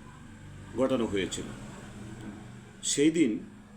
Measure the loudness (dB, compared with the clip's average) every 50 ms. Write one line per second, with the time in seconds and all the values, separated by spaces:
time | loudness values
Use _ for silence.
0 | -16 -16 -16 -16 -16 -16 -16 -16 -16 -14 -14 -14 -14 -6 0 2 2 4 4 4
1 | 2 4 2 2 2 2 0 -4 -6 -6 -8 -10 -10 -12 -12 -12 -12 -12 -12 -12
2 | -12 -12 -12 -12 -12 -12 -12 -12 -14 -14 -14 -16 -16 -16 -12 -6 -2 0 4 6
3 | 8 8 8 8 6 6 4 2 -4 -8 -14 -16 -18 -18 -18